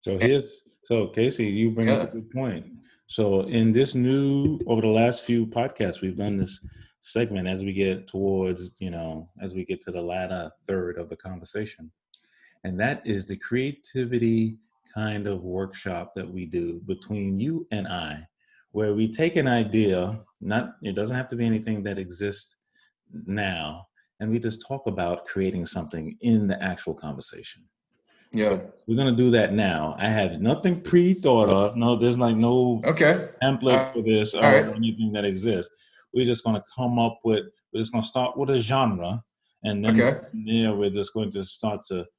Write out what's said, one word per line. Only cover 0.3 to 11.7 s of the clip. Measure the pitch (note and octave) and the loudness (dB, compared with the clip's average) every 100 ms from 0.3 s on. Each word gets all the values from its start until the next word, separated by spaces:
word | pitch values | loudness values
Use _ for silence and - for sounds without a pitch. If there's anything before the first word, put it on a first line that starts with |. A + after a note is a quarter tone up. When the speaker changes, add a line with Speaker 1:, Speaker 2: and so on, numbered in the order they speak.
| C#3 C3+ - _ _ _ | 2 0 -16 _ _ _
Speaker 1:
so | A#2 G#2 | 0 0
Casey, | - A#2+ C3 G#2+ | 0 0 0 -2
you | G2+ A2+ | 2 2
bring | A2+ A2+ | 2 2
up | C#3 | 2
a | - | 0
Speaker 2:
Yeah. | |
Speaker 1:
good | A#2 A2+ | -6 -10
point. | B2+ C3 E2+ - - _ _ _ | -6 -4 -6 -10 -20 _ _ _
So | - G#2 G2 | -2 2 2
in | G2 A#2 A2+ | 2 2 4
this | A2 C3+ | 4 2
new, | B2+ B2 C3+ C#3 C#3 C#3+ D3+ - | 2 2 2 2 2 0 -2 0
over | A2+ | 2
the | A2 | 4
last | A2 A#2 A#2+ | 4 4 2
few | - A#2+ A2 | 0 0 0
podcasts, | A#2 C3 - G2+ - | -2 -4 -2 -4 -2
we've | F#2+ F2+ | -6 -4
done | G#2 G2+ | -4 -2
this | F#2+ - - - - _ | -4 -8 -18 -20 -20 _
segment | - A2+ A#2 G2+ F#2 | -6 -2 -2 -2 -4
as | F#2 | -4
we | G2 | -4
get | F#2+ G2 F#2+ - | 0 0 -2 -6
towards, | F#2+ G2 F#2+ F#2 F2+ F2+ - | -2 0 0 0 -4 -8 -10
you | F#2 | -8
know, | E2+ E2 D#2+ E2 - | -8 -8 -10 -14 -14
as | F#2+ | -12
we | F#2 F2+ | -10 -8
get | F#2 | -8
to | - | -8
the | F2+ | -8
latter | E2+ F2+ F#2 F#2 D#2+ _ - | -6 -6 -6 -8 -10 _ -6
third | G2 F2+ F2 | -4 -4 -8
of | E2 | -10
the | F2 | -12
conversation. | F#2 F2+ F2 G#2 G#2+ | -12 -14 -10 -10 -10